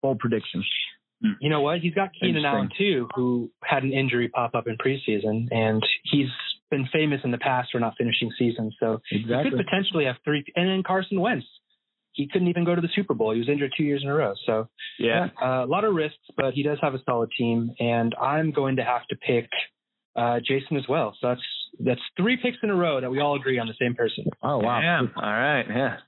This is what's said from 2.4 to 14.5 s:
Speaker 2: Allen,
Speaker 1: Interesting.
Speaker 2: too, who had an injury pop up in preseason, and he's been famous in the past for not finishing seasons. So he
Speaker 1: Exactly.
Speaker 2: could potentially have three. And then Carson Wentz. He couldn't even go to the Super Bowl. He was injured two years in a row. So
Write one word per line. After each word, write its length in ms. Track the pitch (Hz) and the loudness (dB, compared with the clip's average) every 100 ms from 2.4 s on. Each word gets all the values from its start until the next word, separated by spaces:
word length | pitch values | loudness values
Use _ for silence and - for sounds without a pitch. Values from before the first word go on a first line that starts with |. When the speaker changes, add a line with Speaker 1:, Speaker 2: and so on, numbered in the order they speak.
Speaker 2:
Allen, 220 | 147 - 160 | 2 0 -2
Speaker 1:
Interesting. 160 | - 202 | 0 2
Speaker 2:
too, 220 | 151 120 - | 2 0 0
who 340 | 123 123 117 _ | 2 0 -2 _
had 180 | - 139 | -2 0
an 100 | 135 | 2
injury 360 | 135 135 123 120 | 0 0 0 0
pop 260 | 127 120 | -2 -2
up 140 | 120 113 | -2 -4
in 80 | 110 | -2
preseason, 720 | 131 135 - 107 107 110 117 | -2 0 0 0 0 -2 0
and 340 | 117 110 110 - - | 0 2 2 0 -2
he's 240 | - 143 131 120 - - _ | 0 0 0 -4 -10 -10 _
been 160 | 143 131 | -2 0
famous 280 | 160 156 139 | 2 2 0
in 80 | 131 | -2
the 60 | 120 | 0
past 320 | 143 127 123 | 0 0 0
for 80 | 123 | -2
not 140 | 113 - | -2 0
finishing 320 | 120 107 117 - | 0 0 -2 0
seasons. 380 | 120 113 110 107 | 0 0 -6 -2
So 220 | 113 110 - | -2 -2 -2
he 60 | 101 | -4
Speaker 1:
Exactly. 280 | 113 120 160 | -2 0 0
Speaker 2:
could 140 | 247 190 | 0 0
potentially 380 | 190 190 170 | 0 0 0
have 100 | 139 123 | 0 -2
three. 200 | - 147 143 | -2 -2 -2
And 140 | - 185 | -2 0
then 160 | 190 185 | 0 0
Carson 340 | 190 185 196 | -2 0 0
Wentz. 240 | 196 208 - - _ _ _ _ _ | 0 -2 -6 -20 _ _ _ _ _
He 160 | - 139 | -6 -2
couldn't 140 | 196 180 | 2 2
even 180 | 175 | 2
go 80 | 170 175 | 2 2
to 40 | |
the 80 | 170 | 2
Super 200 | 202 196 | 0 0
Bowl. 180 | 120 110 | 0 2
He 80 | 113 | 2
was 80 | 117 | 2
injured 240 | 143 139 - | 0 0 0
two 60 | |
years 200 | 151 143 | 0 0
in 40 | 139 | 0
a 60 | |
row. 200 | 147 120 98 | 0 0 -2
So 220 | - | 0